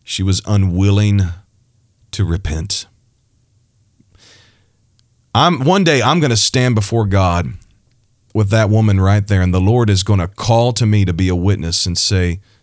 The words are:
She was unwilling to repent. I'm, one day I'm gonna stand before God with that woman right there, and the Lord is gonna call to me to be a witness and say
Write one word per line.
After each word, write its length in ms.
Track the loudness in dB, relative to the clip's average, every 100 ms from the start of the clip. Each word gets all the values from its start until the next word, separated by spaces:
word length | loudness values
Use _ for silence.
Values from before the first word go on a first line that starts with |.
She 200 | -12 -4
was 180 | -2 -2 0
unwilling 760 | 0 2 2 2 2 2 0 -2 -6 -18 _ _ _ _ _ _
to 140 | -4 -2
repent. 600 | -2 -4 -6 -6 -8 -10 _ _ _ _ _ _ _ _ _ _ _ _ _ -20 -20 _ _ _ _ _ _ _ _ _
I'm, 300 | 0 2 2
one 200 | 0 2
day 180 | 2 2
I'm 180 | 2 0
gonna 160 | 0 0
stand 400 | 0 0 0 0
before 300 | 0 -2 0
God 480 | 0 0 0 -4 -10 -20 _ _ _ _ _ _
with 160 | -4 0
that 200 | 0 2
woman 300 | 2 2 2
right 260 | 2 2 0
there, 160 | 0
and 120 | 2
the 80 | 2
Lord 280 | 2 2 2
is 140 | 0
gonna 240 | 0 0 -2
call 460 | -4 0 2 0
to 120 | 0 0
me 200 | 2 0
to 80 |
be 160 | 0 -2
a 60 | 0
witness 500 | 0 -2 -2 -4 -4
and 120 | -4
say 440 | -2 0 -2 -4 -10 _